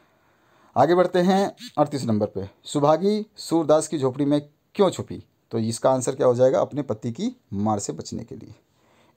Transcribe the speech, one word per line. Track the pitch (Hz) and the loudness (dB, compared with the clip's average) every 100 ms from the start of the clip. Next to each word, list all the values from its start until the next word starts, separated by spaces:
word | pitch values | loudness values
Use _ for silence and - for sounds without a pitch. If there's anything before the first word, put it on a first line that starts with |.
| _ _ _ _ _ _ _ - | _ _ _ _ _ _ _ 0
आगे | 147 | 4
बढ़ते | 175 180 180 | 4 2 2
हैं | 180 190 196 - - - | 2 2 0 -6 -8 -2
अड़तीस | 147 143 | -2 -2
नंबर | 120 107 104 | -2 -2 -2
पे, | 95 98 _ | -6 -12 _
सुभागी | - 147 143 160 196 214 220 - | -8 0 2 2 2 -2 -4 -14
सूरदास | - 165 151 151 156 | -2 0 2 2 2
की | 156 | -2
झोपड़ी | 131 135 | -2 -2
में | 143 147 147 _ _ | 0 -2 -4 _ _
क्यों | - 190 | 0 0
छुपी? | - 104 92 - _ _ | 0 -8 -12 -16 _ _
तो | 117 | -4
इसका | 113 113 135 | -2 0 0
आंसर | 131 123 | 0 -2
क्या | 135 131 | 0 2
हो | |
जाएगा? | 120 131 185 | 4 4 4
अपने | 175 139 | 0 -4
पति | 139 117 120 | -6 -6 -6
की | 117 233 - - | -6 -6 -8 -10
मार | 98 104 104 | -4 -2 -2
से | - | -4
बचने | 165 - 87 | -8 -10 -12
के | - - | -12 -16
लिए। | - - _ _ _ _ _ | -18 -20 _ _ _ _ _